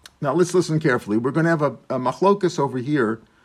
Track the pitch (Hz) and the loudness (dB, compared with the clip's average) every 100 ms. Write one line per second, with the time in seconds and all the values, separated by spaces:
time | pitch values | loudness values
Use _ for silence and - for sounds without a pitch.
0 | - _ 160 165 170 185 156 156 151 123 | -20 _ -2 0 2 0 0 0 0 0
1 | - 107 127 139 165 165 147 113 _ 131 | 0 -2 0 0 0 2 0 -4 _ -4
2 | 127 - 185 196 175 160 139 127 123 147 | -4 0 2 2 0 0 -2 -2 -2 0
3 | 110 113 - _ | 0 -2 -10 _